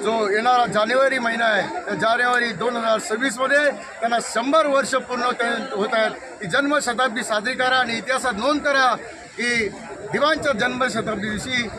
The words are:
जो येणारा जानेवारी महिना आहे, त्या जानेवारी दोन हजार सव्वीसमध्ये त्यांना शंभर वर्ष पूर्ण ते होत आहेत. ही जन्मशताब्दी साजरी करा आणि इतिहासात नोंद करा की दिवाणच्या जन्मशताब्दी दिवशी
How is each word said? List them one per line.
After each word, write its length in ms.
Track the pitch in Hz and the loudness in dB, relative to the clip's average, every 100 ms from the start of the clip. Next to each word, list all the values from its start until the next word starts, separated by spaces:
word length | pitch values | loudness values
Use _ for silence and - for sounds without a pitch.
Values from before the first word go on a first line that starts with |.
जो 100 | 196 226 208 | 0 0 2
येणारा 360 | 208 240 247 240 | 2 4 4 4
जानेवारी 460 | 202 220 254 269 262 | 2 2 4 2 2
महिना 260 | 233 226 233 | -2 0 2
आहे, 220 | 208 160 165 - | 2 0 -4 -6
त्या 100 | 208 | 0
जानेवारी 560 | 220 240 247 247 240 | 2 2 2 2 0
दोन 220 | 185 226 240 | -2 -2 -2
हजार 220 | 226 220 | 0 0
सव्वीसमध्ये 680 | - 220 269 233 262 285 294 - - - | 0 -2 -2 0 2 4 4 0 -10 -6
त्यांना 180 | 226 233 - | -2 -2 -2
शंभर 420 | 220 240 320 302 | -4 2 4 4
वर्ष 260 | 277 254 269 | 2 2 -2
पूर्ण 300 | 247 247 240 233 | -2 -4 -2 0
ते 80 | 233 233 202 | -2 -2 -4
होत 220 | 202 208 | -4 0
आहेत. 180 | 226 220 - - - | 2 0 -2 -14 -10
ही 80 | 196 | -2
जन्मशताब्दी 760 | 240 285 294 269 233 262 226 | 0 2 0 0 0 0 0
साजरी 300 | 233 214 214 | -2 -2 -2
करा 220 | 262 254 262 | 0 2 2
आणि 220 | 240 226 | 2 -2
इतिहासात 360 | 240 254 254 202 | -2 -2 0 0
नोंद 260 | 247 294 | 0 2
करा 260 | 294 277 254 220 - - - | 2 4 4 2 -6 -14 -18
की 360 | - 240 240 208 - - - - | -6 -2 0 -2 -4 -14 -12 -6
दिवाणच्या 420 | 208 285 311 302 240 | 0 2 2 0 0
जन्मशताब्दी 720 | 247 247 254 220 214 214 214 | 0 0 -2 -2 -4 -4 -4
दिवशी 380 | 208 - 254 226 | -6 -4 -4 -4